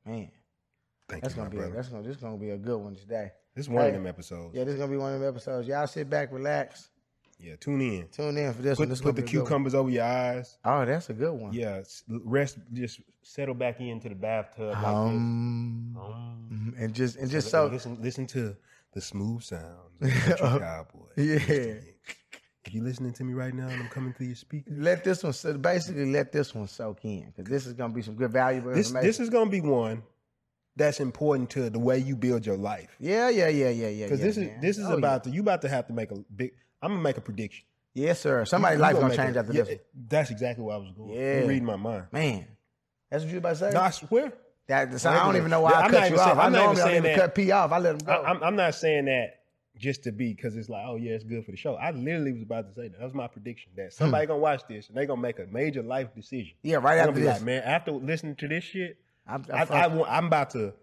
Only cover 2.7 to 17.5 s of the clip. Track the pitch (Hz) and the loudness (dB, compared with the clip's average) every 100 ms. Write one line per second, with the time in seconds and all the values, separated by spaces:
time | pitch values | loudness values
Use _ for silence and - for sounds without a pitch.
2.7 | 117 101 95 98 113 101 - _ - 143 | -6 -6 -14 -8 -8 -8 -14 _ -12 -2
3.7 | 120 117 98 92 85 87 85 85 127 127 | 2 4 2 -6 -8 -12 -12 -12 -6 -4
4.7 | 139 139 139 135 135 135 123 - 127 117 | -4 -4 -4 -4 -4 -4 -6 -6 -6 -4
5.7 | 143 147 - 143 147 143 131 139 147 - | -4 -4 -6 -2 -2 -2 -6 -2 -2 -2
6.7 | - - _ _ _ _ _ 85 78 - | -10 -20 _ _ _ _ _ -20 -12 -4
7.7 | 143 131 98 82 - 147 147 143 120 131 | -2 0 -2 -8 -8 -6 -2 -4 -2 -2
8.7 | 131 151 127 139 131 123 131 123 147 135 | 0 0 0 -2 -2 -2 -2 0 0 2
9.7 | 135 131 123 117 127 123 123 127 _ - | 2 2 2 0 0 -2 -4 -8 _ 0
10.7 | 143 123 156 170 110 151 147 110 113 113 | 2 2 0 -4 -4 -4 -4 -6 -4 -4
11.7 | 98 95 - - 117 120 135 143 - - | -6 -10 -18 -10 -10 -2 0 0 -4 -12
12.7 | 120 123 - _ _ _ - 139 123 127 | -8 -8 -10 _ _ _ -8 -6 -2 -2
13.7 | 120 123 113 117 98 107 110 104 - 110 | -2 -8 -8 -10 -8 -4 -4 -4 -8 -6
14.7 | 104 107 104 110 117 117 117 120 117 120 | -2 0 0 2 0 0 0 -2 -2 -4
15.7 | 117 117 117 98 113 117 117 113 110 110 | -6 -8 -10 -12 -12 -12 -14 -12 -8 -8
16.7 | 123 113 110 127 117 135 151 - | -4 -6 -2 -2 -2 -4 -4 0